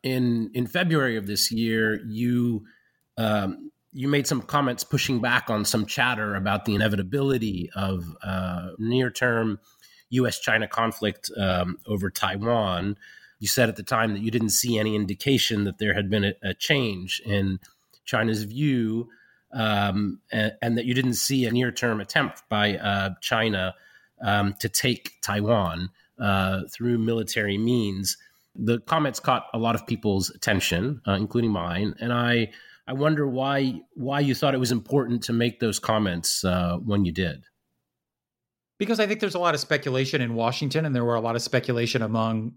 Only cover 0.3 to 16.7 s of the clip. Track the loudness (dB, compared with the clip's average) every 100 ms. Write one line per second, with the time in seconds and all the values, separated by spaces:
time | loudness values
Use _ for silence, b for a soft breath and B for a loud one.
0.3 | 2 0 -2 -2 0 2 2 2 0 -4
1.3 | -2 0 0 0 2 2 0 -4 -2 0
2.3 | 2 2 0 -6 B B B B -4 0
3.3 | 0 0 -6 -14 -20 _ -6 0 2 2
4.3 | -2 0 0 0 -2 -2 -2 0 0 2
5.3 | 0 0 0 0 0 0 0 0 0 -2
6.3 | -2 0 0 0 2 2 0 -2 0 2
7.3 | 2 0 -4 -6 -4 -2 -2 -6 -10 -6
8.3 | -4 -4 -6 -8 -6 0 2 0 0 0
9.3 | 2 0 -2 b b b b b 0 0
10.3 | 0 0 0 0 0 0 0 -2 -2 -8
11.3 | -2 0 2 -2 -6 -6 -4 -2 -2 -2
12.3 | -2 0 0 0 0 -2 -6 B B B
13.3 | B -2 2 2 0 -2 0 0 0 -2
14.3 | 0 2 0 2 2 2 0 -2 -2 2
15.3 | 2 2 2 0 0 0 0 2 2 2
16.3 | -2 -6 -6 0